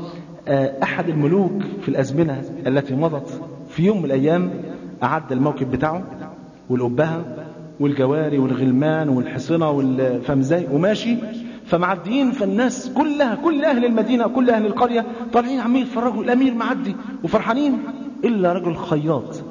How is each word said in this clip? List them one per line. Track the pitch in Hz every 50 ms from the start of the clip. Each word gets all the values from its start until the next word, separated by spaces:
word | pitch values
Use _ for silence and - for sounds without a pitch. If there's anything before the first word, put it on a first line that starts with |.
| - - - - - - - - - 151
آه، | 143 139 135 135 - - -
أحد | - - - 170 165
الملوك | 156 151 143 143 180 202 190 175 - - - - - -
في | - -
الأزمنة | 135 139 131 120 135 156 160 156 135 131 135 - - - - 131
التي | 131 143 139 139 131
مضت | 135 160 165 151 139 - - - - - - - - - -
في | - - 165
يوم | 196 220 190
من | 156
الأيام | 139 135 131 135 151 165 180 180 180 - - - - - - - - - - 123
أعد | 123 151 160 156 -
الموكب | 135 127 139 147 147 - 135 127
بتاعه | 131 131 156 156 160 185 - - - - - - - - - - - - - -
والأبهة | 123 123 123 117 120 143 151 160 165 165 170 - - - - - - - - - - -
والجواري | 143 143 143 135 131 127 147 156 156 147 147 139
والغلمان | 131 127 127 127 131 131 123 131 147 156 156 160 156 147
والحصنة | 131 127 117 - 135 127 123 - 165 165 160 151
وال-، | 147 143 135 131 131 127 131 127 123 120
فاهم | - - 143 135
إزاي؟ | 131 135 165 180 175 - 139
وماشي، | 151 175 202 214 - - 233 240 233 - - - - - - - - -
فمعديين، | - 180 170 180 180 196 170 151 190 240 277 277 247
فالناس | - - 208 190 190 214 254 240 - - - - - 254
كلها، | 311 302 285 294 285 240 208
كل | - - 339 320 277 294
أهل | 320 269 240 240
المدينة، | 240 226 233 226 233 254 240 226 202
كل | - 254 247 247
أهل | 233 214 208
القرية | 208 202 - 247 240 240 233 220 - - - 240 233 -
طالعين | 240 240 247 277 254
عمالين | 208 233 247 269
يتفرجوا، | 247 - - 226 233 254 208 214 202
الأمير | 247 247 254 269 262 233
معدي | 226 226 226 254 - - 202 185 - - - - - -
وفرحانين، | 165 196 220 - 220 226 277 294 285 254 226 - - - - - - - - -
إلا | 240 233 202 180 175 175
رجل | 185 175 175 160
خياط | - - - 165 151 151 160 156 123 104 - - - - -